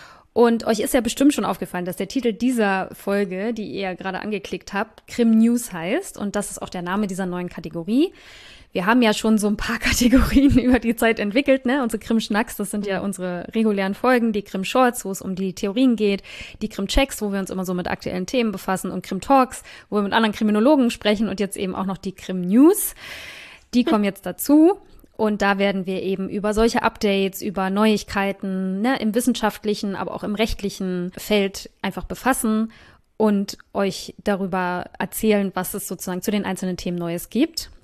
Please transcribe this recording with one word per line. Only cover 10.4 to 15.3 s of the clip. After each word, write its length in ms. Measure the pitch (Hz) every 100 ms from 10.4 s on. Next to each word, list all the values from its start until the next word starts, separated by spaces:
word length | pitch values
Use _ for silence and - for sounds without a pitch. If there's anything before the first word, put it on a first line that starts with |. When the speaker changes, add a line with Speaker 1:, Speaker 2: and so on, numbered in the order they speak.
| 277 240
Speaker 1:
über 200 | 240 247
die 180 | 226 220
Zeit 220 | 226 226
entwickelt, 480 | 208 202 285 269 254
ne? 160 | 277
Unsere 200 | 240 220
Krim 160 | - 226
Schnacks, 380 | 220 208 233 -
das 140 | 202
sind 160 | 208 196
ja 140 | 190
Speaker 2:
Mhm. 40 |
Speaker 1:
unsere 420 | 202 190 180 175 -
regulären 380 | 226 220 196 190
Folgen, 400 | 196 247 254 226
die 80 | 208
Krim 240 | 196 196
Shorts, 400 | 190 254 254 240
wo 60 | 190
es 100 | 190
um 140 | -